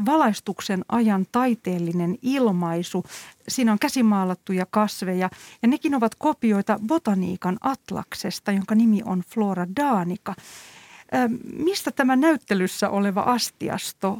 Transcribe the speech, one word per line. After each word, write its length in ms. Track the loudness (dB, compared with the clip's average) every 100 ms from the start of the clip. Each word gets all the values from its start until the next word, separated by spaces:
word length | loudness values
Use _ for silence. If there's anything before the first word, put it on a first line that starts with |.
| 0
valaistuksen 800 | 4 2 0 -6 -8 -4 -4 -2
ajan 380 | 0 2 2 0
taiteellinen 840 | 0 2 0 -2 -2 -2 0 -2 -2
ilmaisu. 800 | -2 2 2 2 0 -2 -2 -4 -6 -12 -20 -18 -10
Siinä 240 | 0 2
on 80 | 2
käsimaalattuja 880 | 0 2 2 4 0 -2 -4 -2 0
kasveja 580 | 0 0 -2 -4 -2 -2 -4 -20 -2
ja 60 | 0
nekin 280 | 2 0 0
ovat 200 | 0 0
kopioita 640 | -2 0 2 0 0 -2 0
botaniikan 680 | -2 0 0 0 -4 -4 -2
atlaksesta, 920 | -4 -4 -6 -10 -8 -10 -8 -8 -2
jonka 240 | -2 2 4
nimi 260 | 4 4 0
on 180 | -4 -4
Flora 400 | -2 -2 -2 -4 -2
Danica. 580 | 0 0 -2 -6 -8 -12 -12 -20 -20 -20 -20 -20 -6
Ö, 40 | -2 0 -2 -8 -4
mistä 280 | -2 -2 -4
tämä 240 | 0 2 4
näyttelyssä 720 | 4 2 2 0 0 0 -2
oleva 320 | 0 0 0
astiasto 960 | 0 0 -2 -6 -6 -6 -8 -4 -4 -4